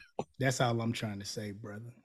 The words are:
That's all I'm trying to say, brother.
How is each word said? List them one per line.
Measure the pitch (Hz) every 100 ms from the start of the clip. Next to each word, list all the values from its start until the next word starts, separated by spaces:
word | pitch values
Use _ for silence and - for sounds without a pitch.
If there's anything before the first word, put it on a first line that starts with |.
| - - - -
That's | 131 127
all | 123 117
I'm | 113
trying | 117 110 101
to | 101
say, | - 104
brother. | 98 107 104 117 -